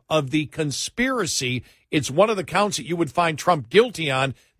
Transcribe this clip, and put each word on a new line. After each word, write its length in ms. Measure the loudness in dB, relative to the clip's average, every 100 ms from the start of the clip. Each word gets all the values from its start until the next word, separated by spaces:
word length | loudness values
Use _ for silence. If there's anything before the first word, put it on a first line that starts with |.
| -2
of 220 | -2 0
the 160 | -2 -4
conspiracy. 1160 | -4 -4 -4 -8 -2 -2 -2 -2 -2 -2 -4 -8 _ -4
It's 180 | -4 -2
one 200 | 2 2
of 60 | 2
the 60 |
counts 340 | -2 0 0 -2
that 80 | -6
you 80 | -2
would 160 | -2
find 260 | 0 0 0
Trump 320 | 2 0 4
guilty 400 | 4 4 2 -2
on 240 | 0 0 -4 _